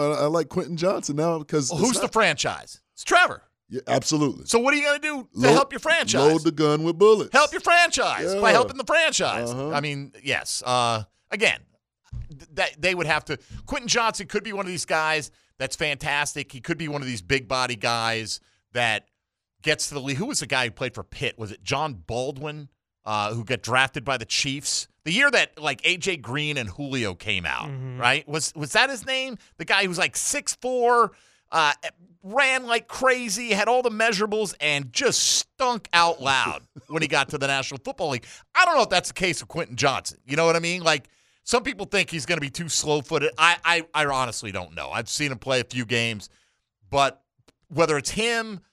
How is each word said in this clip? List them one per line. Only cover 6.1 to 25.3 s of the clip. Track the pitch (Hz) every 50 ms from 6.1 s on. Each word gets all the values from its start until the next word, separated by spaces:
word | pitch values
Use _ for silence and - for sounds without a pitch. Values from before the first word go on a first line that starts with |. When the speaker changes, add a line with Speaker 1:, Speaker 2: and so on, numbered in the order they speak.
| 208 160 139 151
Speaker 1:
load | 160 160 151
the | 165 151
gun | 143 156 147 147 151 160
with | 165 170
bullets. | 160 202 214 220 202 139 - -
Speaker 2:
Help | 269 302 294
your | 311 -
franchise | - 370 349 349 349 330 - 269 226 170 123 95 - 175 190
by | 202 208 220
Speaker 1:
Yeah. | 202
Speaker 2:
helping | 226 247 - -
the | 269 233
franchise. | - 294 330 320 311 233 - 175 131 92 - 120 120
Speaker 1:
Uh-huh. | 120 131 139 151
Speaker 2:
I | 151 143
mean, | 143 151 143 139 139 - - 98 -
yes. | 139 120 73 - - - - -
Uh, | 127 123 127 120 117 117 110 104 - _ _ _ _
again, | 214 196 220 165 80 - - _ _ _ _ _ _ _ _ _ - - - -
th-, | 151 - - _ 147
that | 190 185 147 139 151
they | 156 185 185
would | 175 160
have | 151 156 151 -
to. | - 147 - - _ - - -
Quentin | - 269 285 247 202
Johnson | - 240 226 220 - - 196
could | - - 208 -
be | 226 202
one | 196 190
of | 180
these | 180 147 -
guys | - 165 160 156 156 156 156 151 - - _ _ _ _ -
that's | 131 131 -
fantastic. | - 165 151 143 - - 151 143 143 147 - - 143 131 -
He | - 127
could | - - 170 -
be | 165
one | 147 147 143
of | 135
these | 127 123 101
big | 87 87 139 135 120
body | 95 131 127 127 120 123
guys | 101 131 120 117 117 113 113 113 113 110 101 - - - _ _ _ _ _
that | - 120 120 113 107 104 - _ _ _ _ _ _ _ _ _ _ _
gets | - 156 151 151 - -
to | 147
the | 143
league. | 127 139 139
Who | 131 202
was | 277 - -
the | 156
guy | 143 139 131 123
who | 117
played | - - 135 127 -
for | 110 95
Pitt? | - - - 131 113 -
Was | - 110 98
it | - - -
John | - 139 139 156 151 127
Baldwin, | 90 78 - 117 120 127 143 143 131 147 151 147 151 147 135 _ _ _ _ _ _ _
uh, | 107 107 107 104 104 113
who | 117 113
got | 98 127 -
drafted | - 110 123 127 135 131 - 139 110
by | 127 131
the | 123 110
Chiefs? | - - - - 143 135 143 123 - - - - - _ _ _
The | 156 175
year | 233 285 285